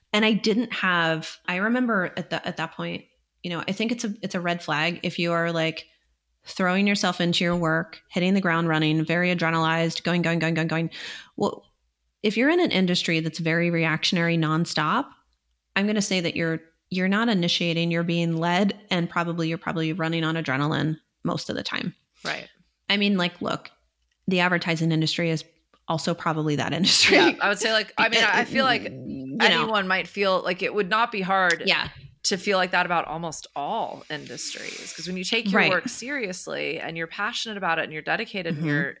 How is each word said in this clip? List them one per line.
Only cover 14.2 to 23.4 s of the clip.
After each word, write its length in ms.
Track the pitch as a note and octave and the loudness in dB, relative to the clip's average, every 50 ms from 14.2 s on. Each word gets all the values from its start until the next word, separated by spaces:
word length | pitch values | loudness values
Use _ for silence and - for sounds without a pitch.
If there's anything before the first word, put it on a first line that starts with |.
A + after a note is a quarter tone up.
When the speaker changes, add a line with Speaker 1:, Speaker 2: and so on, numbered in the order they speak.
| E3+ E3+ E3+ | 2 2 2
Speaker 1:
nonstop, 680 | E3 D#3+ D3+ D#3 D#3+ E3+ - - D#3 D3+ D#3 G3 B3 C#4+ - - _ _ _ _ _ _ _ _ _ _ _ - | 2 2 2 2 2 0 0 0 -2 0 0 0 0 -2 -4 -8 _ _ _ _ _ _ _ _ _ _ _ -2
I'm 100 | G3 G3+ | -2 0
gonna 160 | G#3+ G#3+ G#3+ G3 | 0 2 0 0
say 180 | - F#3+ F#3 | 0 0 0
that 140 | E3+ F3 - | 0 0 -2
you're, 240 | - E3+ E3 D#3+ D#3+ - _ _ _ _ - | -2 -2 -2 -2 -4 -6 _ _ _ _ -6
you're 160 | F3+ F#3 F#3 F#3+ | -4 0 0 2
not 200 | G3 G#3+ A#3 A#3+ | 2 2 2 2
initiating, 600 | G#3 F3+ E3+ F3 - - F3 E3+ D#3+ E3 E3+ E3+ | 2 2 2 2 2 0 0 0 0 0 0 0
you're 120 | E3 E3+ E3+ | 0 0 0
being 360 | E3+ E3+ E3+ E3+ E3 E3 D#3+ | 0 0 0 2 0 0 0
led, 400 | E3 E3+ F3 F#3 G#3 G3 - - - - | 0 2 2 4 2 2 0 -2 -4 -2
and 180 | F#3 F3 E3+ E3+ | -2 0 0 0
probably, 400 | - F3 E3+ E3+ E3 E3+ E3 D#3+ | -2 -2 -2 -2 -2 -2 -2 -2
you're 100 | E3 - | -4 -4
probably 340 | - E3 D#3+ E3 D#3+ D#3+ D#3 | -4 -4 -2 -2 0 -2 -2
running 320 | F#3 D#3+ D#3+ E3 E3 D#3+ | -2 -2 -2 0 0 0
on 100 | D#3+ D#3+ | 0 -2
adrenaline 640 | E3 D#3 - C3 C3+ D3 D3+ D3 C3+ - D#3 D#3 - _ _ _ _ - | -2 -2 -2 0 0 0 0 0 0 0 0 -2 -4 _ _ _ _ -4
most 280 | - - D3 - - | -4 -4 -4 -4 -6
of 60 | - | -6
the 60 | - - | -6 -6
time. 320 | - - - - E3 - _ _ _ _ _ - | -6 -6 -6 -6 -6 -10 _ _ _ _ _ -8
Speaker 2:
Right. 240 | D#3 D3+ B2+ - - _ _ _ _ _ _ _ - | -8 -8 -8 -10 -16 _ _ _ _ _ _ _ -2
Speaker 1:
I 80 | G3 | 0
mean, 200 | G#3 G3+ G3+ G3+ F#3 | 2 2 2 2 2
like, 220 | F3 F3 - - | 0 0 -2 -4